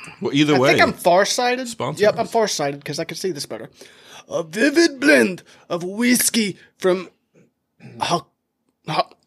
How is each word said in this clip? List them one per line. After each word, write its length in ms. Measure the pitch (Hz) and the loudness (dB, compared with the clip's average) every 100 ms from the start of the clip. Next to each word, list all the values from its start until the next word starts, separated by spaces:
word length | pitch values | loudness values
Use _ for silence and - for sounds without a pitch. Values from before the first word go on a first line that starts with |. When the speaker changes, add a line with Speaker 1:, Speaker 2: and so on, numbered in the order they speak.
| - - | -20 -10
Speaker 1:
Well, 140 | - | -2
either 220 | 139 151 139 | 0 2 4
Speaker 2:
I 20 | |
Speaker 1:
way. 120 | 135 | 4
Speaker 2:
think 120 | - | 4
I'm 100 | 277 | 2
farsighted. 760 | - 180 180 196 - 247 247 247 | 2 2 4 2 0 -2 -2 -6
Speaker 1:
Sponsor 340 | - 123 156 | -8 -8 0
Speaker 2:
Yep, 120 | 208 | 0
Speaker 1:
us. 60 | 214 | 0
Speaker 2:
I'm 60 | 220 | -2
farsighted 580 | 226 208 - 143 143 | 0 0 -2 -4 -6
'cause 140 | - 147 | -8 -8
I 60 | |
can 120 | 165 160 | -8 -8
see 140 | 190 | -8
this 160 | 143 147 | -8 -10
better. 240 | 110 131 - - - - - - | -12 -14 -20 -20 -20 -20 -20 -8
A 140 | 147 | -8
vivid 580 | 160 190 285 294 330 269 | -6 0 2 4 2 2
blend 420 | 285 269 214 170 - - - | 4 4 4 -2 -14 -20 -10
of 120 | 170 | -8
whiskey 720 | 180 202 240 240 - 233 208 - _ _ | -6 -2 0 2 0 0 -2 -4 _ _
from 320 | 190 185 165 _ _ _ _ _ _ _ 135 117 | 0 0 -4 _ _ _ _ _ _ _ -20 -8
ha-, 260 | 135 175 - _ _ _ _ _ - | -4 -4 -6 _ _ _ _ _ -6
ha-, 220 | 156 - _ | -4 -6 _